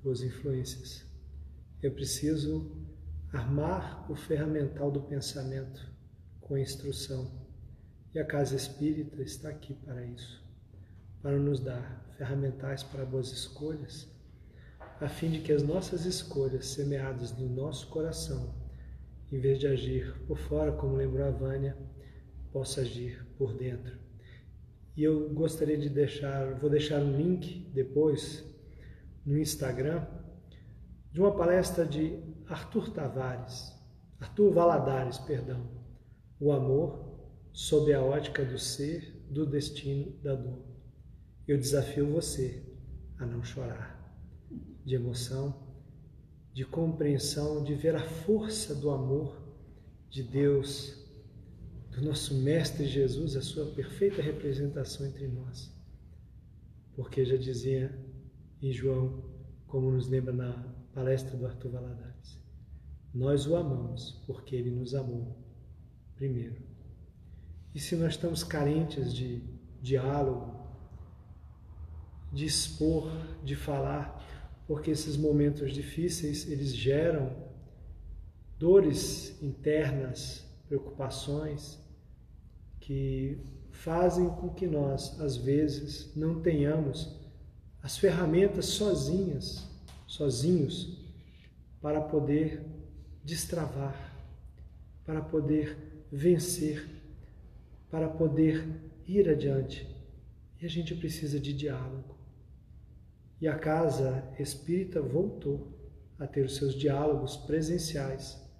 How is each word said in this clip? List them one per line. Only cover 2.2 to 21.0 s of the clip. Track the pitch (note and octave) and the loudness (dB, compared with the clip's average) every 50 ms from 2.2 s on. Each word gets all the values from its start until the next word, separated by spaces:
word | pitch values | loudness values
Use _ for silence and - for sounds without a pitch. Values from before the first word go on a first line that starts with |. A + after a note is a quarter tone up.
| D3+ D3+ D#3 D3 C#3+ D3+ D#3 D#3+ - - - - - - - - - - - - - - | 2 2 2 2 2 0 0 -2 -2 -4 -8 -10 -10 -12 -12 -12 -10 -8 -8 -8 -8 -4
armar | - C3+ A2+ B2 C#3 C#3+ D3+ E3 F#3+ F#3 - - - - - - | -4 -2 0 2 2 2 2 2 0 0 -2 -6 -8 -10 -8 -8
o | D3 | -8
ferramental | C#3+ - - D#3+ C#3+ D#3 D#3 D#3 D3+ C#3+ B2+ - D3 C#3+ C#3+ | -8 -2 0 0 2 2 0 0 0 0 0 -2 0 0 0
do | C#3+ C#3+ | 0 0
pensamento | C#3 - D3 C#3 - - - C#3+ C3 C3 C3+ C3+ C3+ C3 C3+ - - - - - - - - - - - - - | -2 -2 -4 -4 -4 -4 -6 -6 -6 -4 -4 -6 -6 -8 -10 -12 -12 -14 -14 -18 -20 -20 -20 -20 -20 -20 -20 -18
com | - - C#3+ | -6 -2 0
a | C#3 | 0
instrução. | C3 - - - C3 C#3+ C3+ - - - C3+ B2+ B2+ B2+ - - - - - - - - - - - - - - - - | 0 -2 -4 -6 -4 -6 -4 -4 -4 -6 -4 -4 -4 -6 -8 -10 -12 -14 -14 -16 -16 -16 -16 -18 -20 -20 -20 -20 -20 -6
E | - D#3+ | -4 -2
a | D3 | -2
Casa | - - C#3+ C#3+ B2 C3+ | 0 2 2 2 4 2
Espírita | C3+ - - - - D3 D#3 D#3 D3+ D3+ - - C#3+ | -2 -2 -4 -4 -2 0 0 2 0 -2 -6 -6 -8
está | C3 - - - - D3+ | -8 -6 -8 -8 -8 -10
aqui | D3 D3+ - - C3+ | -10 -10 -10 -12 -12
para | - - D3 B2+ B2 B2 | -12 -10 -10 -8 -8 -8
isso, | A#2+ A#2+ A#2+ - - - - - - - - - - - - - - - - - - - - | -8 -10 -10 -12 -14 -16 -18 -18 -20 -20 -20 -20 -20 -20 -20 -20 -20 -20 -20 -18 -18 -18 -6
para | - C#3+ C#3+ C#3 | -2 2 2 4
nos | C#3 C#3+ C#3+ B2+ | 4 4 2 2
dar | B2 C3 B2 B2 B2 - B2 - - - - - | 0 -4 -4 -6 -6 -8 -10 -12 -14 -16 -10 -8
ferramentais | C#3 B2 C#3 C#3 C#3 C3+ B2 - C3+ C3+ C#3 C3+ | -4 -2 0 0 0 0 -2 -2 -4 -4 -4 -6
para | - - - C#3 C3 | -6 -8 -6 -6 -6
boas | B2+ B2+ C3+ A#2+ - | -2 -2 -2 -2 -2
escolhas, | - - - - - - D3 D#3 D#3 D3+ C3+ - - - - - - - - - - - - - - - - - - - - - - - | -6 -8 -8 -10 -8 -6 -4 -4 -4 -4 -8 -10 -12 -14 -14 -16 -18 -20 -20 -20 -20 -20 -20 -20 -20 -20 -20 -20 -18 -18 -18 -18 -10 -6
a | D3+ C#3 | -6 -6
fim | - - E3 E3 | -4 -2 0 0
de | D#3+ D3+ | 0 0
que | - - | 4 4
as | D3+ C#3+ | 4 6
nossas | C#3 D3 E3 F#3 F#3 - F#3 E3+ E3 | 6 4 2 2 0 0 -4 -2 -2
escolhas | F3+ F3 - - - - C#3+ C3+ C3 C3 B2+ - | -2 -2 -2 -4 -4 0 0 2 2 2 -2 -4
semeadas | - - D3 C#3+ C#3+ C#3+ C3+ C3+ C3+ C3 B2 A#2+ A2 A2 A#2+ | -4 -4 -2 0 0 0 0 -2 -2 -2 -4 -4 -6 -4 -4
no | C3 B2+ | -2 -2
nosso | B2 C3 C3+ D#3 - - - - | -2 -2 -2 -4 -4 -6 -10 -6
coração, | - D#3+ D#3 E3 D#3 - - - C#3 B2+ B2 A#2+ - - - - - - - - - - - - - - - - | -4 -2 -2 -2 -2 -4 -4 -4 -4 -4 -4 -4 -6 -8 -8 -10 -10 -12 -12 -12 -14 -14 -14 -16 -16 -16 -10 -4
em | C#3 C3 | -2 2
vez | B2+ C3+ C3+ C3+ | 4 4 4 6
de | C#3 C#3+ | 6 4
agir | C3 A#2 A2+ B2+ C3 C3 - - - - - | 4 4 2 2 0 0 0 -2 -6 -8 -4
por | - D3 | -4 -4
fora, | - - - C#3+ D3+ D#3 D3 | -4 -2 -2 0 2 2 2
como | - - C#3 C3+ C3+ | 2 0 0 2 2
lembrou | C3+ | 2